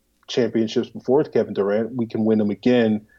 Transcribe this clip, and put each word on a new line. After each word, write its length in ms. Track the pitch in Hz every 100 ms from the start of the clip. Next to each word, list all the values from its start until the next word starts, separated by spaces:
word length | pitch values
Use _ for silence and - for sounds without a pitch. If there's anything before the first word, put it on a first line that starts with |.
| _ _ -
championships 600 | - 113 113 110 120 -
before 300 | 107 - 135
with 120 | 147
Kevin 220 | 120 107
Durant. 420 | 101 98 104 113 131
We 100 | 113
can 200 | 113 110
win 120 | 107
them 140 | 104
again. 560 | 101 123 123 113 107 -